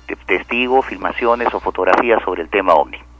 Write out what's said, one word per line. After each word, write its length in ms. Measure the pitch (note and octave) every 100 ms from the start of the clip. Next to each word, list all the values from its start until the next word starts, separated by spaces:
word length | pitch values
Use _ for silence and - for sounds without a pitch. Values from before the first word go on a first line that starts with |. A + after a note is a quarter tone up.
| -
te-, 120 | E2+
testigo, 640 | - F#2 - A#2+ B2+ C3
filmaciones 720 | - F#2+ F#2 - A#2 A#2 A#2
o 80 | G2
fotografías 600 | F#2 F#2 F#2 F2+ A#2 A2
sobre 180 | - F2
el 80 | D#2+
tema 240 | G2+ F#2
OVNI. 240 | D#2+ C2 - - -